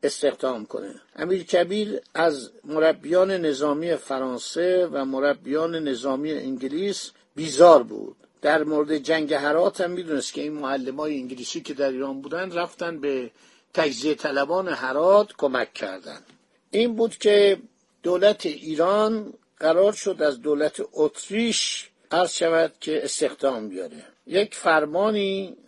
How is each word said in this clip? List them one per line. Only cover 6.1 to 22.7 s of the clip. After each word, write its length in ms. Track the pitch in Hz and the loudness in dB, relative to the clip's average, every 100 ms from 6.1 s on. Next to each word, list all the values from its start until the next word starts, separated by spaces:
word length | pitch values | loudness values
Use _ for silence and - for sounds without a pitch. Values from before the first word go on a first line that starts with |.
| 135 156 | -2 -4
انگلیس 760 | 147 135 127 131 151 202 190 - - _ | -6 -6 -6 -6 -4 -4 -6 -10 -18 _
بیزار 480 | 147 156 - 175 147 | -10 -4 8 10 10
بود. 340 | 113 101 104 - _ _ | 6 -8 -12 -16 _ _
در 220 | 147 156 | 0 0
مورد 340 | 151 151 151 156 | 0 -2 0 -2
جنگ 360 | 135 160 147 | 0 -2 0
هرات 460 | 147 147 156 196 - | 0 2 2 2 0
هم 100 | 175 | -4
می‌دونست 440 | 180 165 143 - | -4 -4 -4 -4
که 60 | 143 | -8
این 120 | 147 | -8
معلمای 640 | 151 135 139 127 139 151 | -6 -4 -4 -6 -6 -6
انگلیسی 460 | 143 127 127 117 170 | -6 -8 -10 -10 -10
که 140 | - | -10
در 160 | 139 139 | -4 -2
ایران 300 | 131 139 135 | -2 -6 -8
بودن 320 | 139 165 185 | -8 -8 -6
رفتن 480 | 170 170 - 170 160 | -6 -6 -6 -8 -4
به 300 | 143 131 120 - _ _ _ | -4 -4 -6 -14 _ _ _
تجزیه 400 | - 156 113 151 | 0 0 0 -2
طلبان 540 | 147 151 139 139 185 180 | -2 -2 -2 0 -2 -2
هرات 600 | 139 131 139 180 202 208 - | -4 -2 2 6 6 4 -2
کمک 360 | 139 127 110 | -2 0 -4
کردن. 460 | - 98 92 - - - _ _ _ _ | -6 -10 -10 -14 -18 -20 _ _ _ _
این 260 | 208 240 220 | 0 0 0
بود 220 | 233 - | -2 0
که 400 | 214 208 202 190 - _ _ _ | 4 6 6 4 -4 _ _ _
دولت 440 | 175 180 208 208 170 | -2 4 4 4 -4
ایران 840 | 147 156 151 175 208 214 220 202 - _ _ | -6 -6 0 2 2 2 -2 -8 -16 _ _
قرار 320 | 156 170 202 | 2 4 4
شد 300 | 208 202 180 | 2 -4 0
از 200 | 151 123 | 0 0
دولت 400 | 147 147 151 - - | -2 0 0 -2 -8
اتریش، 960 | - 151 - - 208 233 - - - - _ _ | 0 -2 -2 -6 -2 -2 -2 -4 -6 -12 _ _
عرض 220 | 165 175 | 0 0
شود 400 | - 165 165 165 | 0 2 2 0